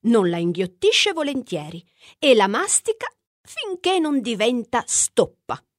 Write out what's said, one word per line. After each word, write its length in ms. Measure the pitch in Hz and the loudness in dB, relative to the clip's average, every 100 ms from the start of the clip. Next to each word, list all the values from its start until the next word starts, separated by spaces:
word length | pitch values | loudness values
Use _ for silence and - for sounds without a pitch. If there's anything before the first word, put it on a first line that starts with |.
non 280 | 220 233 170 | 4 4 2
la 60 | 170 | 0
inghiottisce 760 | 170 170 185 _ 403 466 359 | -2 -2 -6 _ 2 2 0
volentieri 680 | 330 285 269 - 165 151 165 _ _ - _ | -2 -4 -6 -8 -10 -10 -18 _ _ -20 _
e 160 | 294 226 | 4 6
la 120 | 196 | 4
mastica 600 | 220 392 - - 440 - _ _ _ | 0 -2 -2 -2 -6 -8 _ _ _
finché 580 | _ 659 453 370 359 370 | _ -12 -10 -4 -2 0
non 200 | 311 277 | 0 -2
diventa 640 | 226 214 220 247 220 233 - | -2 0 0 -2 -4 -6 -2
stoppa. 800 | - - - - _ - 117 _ | -2 0 0 0 _ -10 -10 _